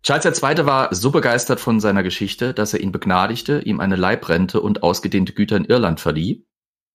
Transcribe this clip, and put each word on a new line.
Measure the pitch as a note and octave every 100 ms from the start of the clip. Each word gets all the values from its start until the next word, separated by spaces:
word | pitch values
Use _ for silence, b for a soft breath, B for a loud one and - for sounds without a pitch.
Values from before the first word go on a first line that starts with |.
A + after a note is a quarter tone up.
Charles | - C#3+
der | E3+
Zweite | - C#3 D#3 C#3+
war | C3+ C3
so | F#2 A#2+
begeistert | D3+ C3+ A#2+ - B2
von | - A2
seiner | G#2 G2
Geschichte, | F2+ - G2 - B2
dass | E3 G#2
er | -
ihn | G2
begnadigte, | F2+ G2 F2+ G2 A#2 - D3
ihm | - F#2+
eine | F#2+ F#2
Leibrente | F#2 A2 - E2+ F#2 A2
und | G#2 G#2+
ausgedehnte | E2+ F2+ G2 G2+ F#2
Güter | - G2+ G#2
in |
Irland | - B2 G#2 D#2+
verlieh. | E2 D#2 F#2 - _ _ _ _ _